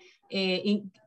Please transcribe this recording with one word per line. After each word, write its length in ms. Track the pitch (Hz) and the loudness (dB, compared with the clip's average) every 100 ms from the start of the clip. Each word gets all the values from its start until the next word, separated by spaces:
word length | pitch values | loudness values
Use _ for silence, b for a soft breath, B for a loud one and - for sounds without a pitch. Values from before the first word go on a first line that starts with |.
| B B - | B B -8
eh, 320 | 202 190 185 208 | -2 0 0 2
in-, 260 | 208 - - | 0 -2 -16